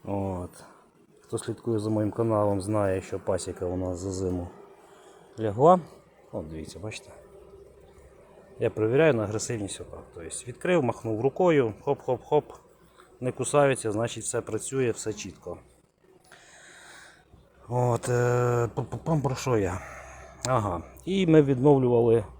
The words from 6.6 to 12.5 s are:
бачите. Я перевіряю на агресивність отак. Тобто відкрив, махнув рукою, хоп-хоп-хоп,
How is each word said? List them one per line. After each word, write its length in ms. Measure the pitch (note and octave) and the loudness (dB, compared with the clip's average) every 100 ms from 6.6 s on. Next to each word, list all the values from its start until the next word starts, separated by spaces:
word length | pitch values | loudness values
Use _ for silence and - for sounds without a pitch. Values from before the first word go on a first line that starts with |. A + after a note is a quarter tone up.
| D#2 E2 | -12 -12
бачите. 320 | G#2 G#2+ - - - - - - - - - - - - - - - - | -12 -14 -16 -20 -20 -20 -20 -20 -20 -20 -20 -20 -20 -20 -20 -20 -20 -6
Я 100 | A2+ | -6
перевіряю 440 | - A2 C3 D#3+ | -2 0 4 4
на 100 | A#2+ | 4
агресивність 580 | G#2 G#2+ - A#2+ G2 - | 0 -4 -4 -6 -6 -10
отак. 180 | - - - | -14 -16 -18
Тобто 160 | - - - - | -16 -14 -14 -14
відкрив, 360 | B2 E3+ F3+ | -10 0 0
махнув 380 | B2 A2+ A2+ G#2+ | 0 -2 -4 -2
рукою, 520 | B2 - F#3 D#3 A#2+ G2+ - | -2 2 4 4 2 -2 -4
хоп-хоп-хоп, 580 | C#3 - B2 - D3+ - | -4 -2 -4 0 0 0